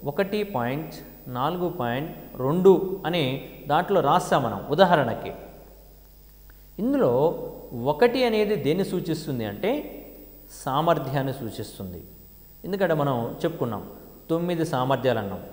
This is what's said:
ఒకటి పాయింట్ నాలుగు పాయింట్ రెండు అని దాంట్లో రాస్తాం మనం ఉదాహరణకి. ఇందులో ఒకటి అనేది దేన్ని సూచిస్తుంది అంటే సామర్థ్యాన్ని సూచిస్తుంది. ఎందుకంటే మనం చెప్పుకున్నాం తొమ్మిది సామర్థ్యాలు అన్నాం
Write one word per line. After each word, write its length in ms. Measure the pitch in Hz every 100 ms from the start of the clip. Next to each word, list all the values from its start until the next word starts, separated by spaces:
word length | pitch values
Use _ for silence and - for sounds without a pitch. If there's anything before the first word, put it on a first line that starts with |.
ఒకటి 340 | 139 143 196 214 202 123
పాయింట్ 380 | 120 143 160 - - - -
నాలుగు 400 | 123 143 180 175 -
పాయింట్ 320 | 120 123 160 - - - 131
రెండు 260 | 170 190 180 190 - -
అని 180 | 180 131 139 - - -
దాంట్లో 300 | 151 180 190
రాస్తాం 420 | 143 170 - 165
మనం 180 | 120 98 107
ఉదాహరణకి. 640 | 147 185 165 123 104 95 - - - - - - - - - - - - - - -
ఇందులో 300 | 226 277 170 120 151 - - - - 120 127
ఒకటి 280 | 151 240 254
అనేది 320 | 247 214 208 202
దేన్ని 280 | 131 180
సూచిస్తుంది 600 | 170 175 165 156 - 127
అంటే 280 | 107 101 196 294 - - - - - - - -
సామర్థ్యాన్ని 680 | - 131 165 160 135 139 135
సూచిస్తుంది. 680 | 127 113 - 107 - 95 87 - - - - - -
ఎందుకంటే 300 | 165 196 185
మనం 220 | 156 143 127 117 -
చెప్పుకున్నాం 400 | 190 165 123 101 - - - - -
తొమ్మిది 340 | 165 175 170
సామర్థ్యాలు 560 | 160 131 127 131 127 113
అన్నాం 200 | 98 92 -